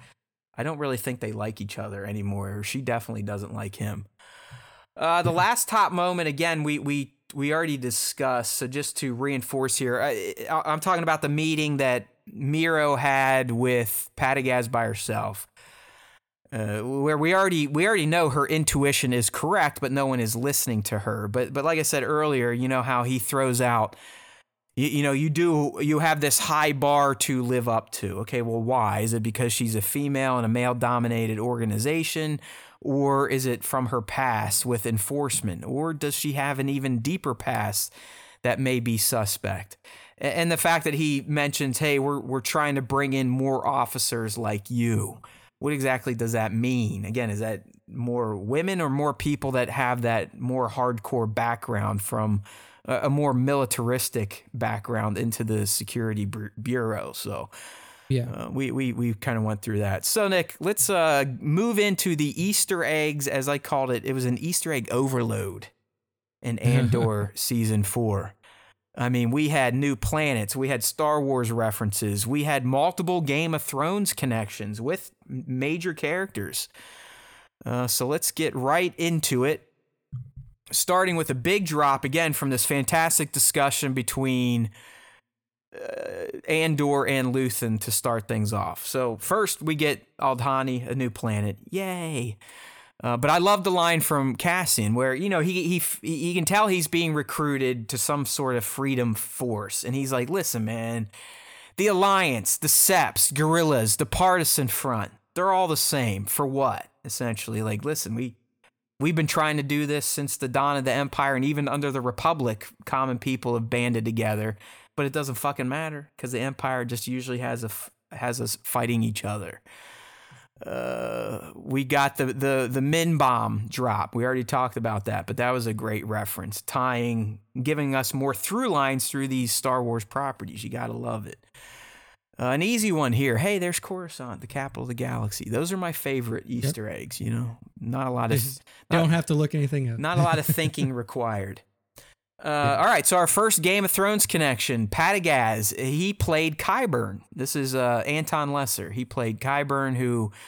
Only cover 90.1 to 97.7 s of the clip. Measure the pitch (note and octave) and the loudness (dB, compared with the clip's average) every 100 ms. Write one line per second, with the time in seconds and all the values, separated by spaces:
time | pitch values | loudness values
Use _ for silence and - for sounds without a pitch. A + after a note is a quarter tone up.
90.1 | - C3 B2+ C3 C3+ C3 B2+ B2 C3 B2 | -2 -2 0 0 0 0 -2 -2 -2 -2
91.1 | - A#2 G#2 G#2 - - F#3+ F#3+ F3+ E3 | -2 -2 0 0 -4 -6 -6 -4 -4 -4
92.1 | C#3+ A#2+ G#2 - - - - - - B2 | -4 -4 -8 -16 -20 -20 -20 -20 -6 -2
93.1 | A#2+ D3 E3+ F#3 G#3 F#3+ F3+ E3+ E3 - | 2 4 4 6 4 4 4 4 4 2
94.1 | D3 C3+ A#2+ F3 F3+ E3+ - G#2 A#2 C3 | 2 2 0 0 0 2 2 2 2 2
95.1 | C3 G3 F3+ E3 F#3 E3+ F3 - - C3+ | 0 0 2 2 0 0 0 -2 -4 -4
96.1 | D#3+ E3+ F3+ D#3+ G3+ G#3+ F#3 D3+ E3+ E3 | -2 0 0 2 4 4 2 2 0 2
97.1 | D3+ - - D3 C#3 C3 | 0 -2 -2 0 2 0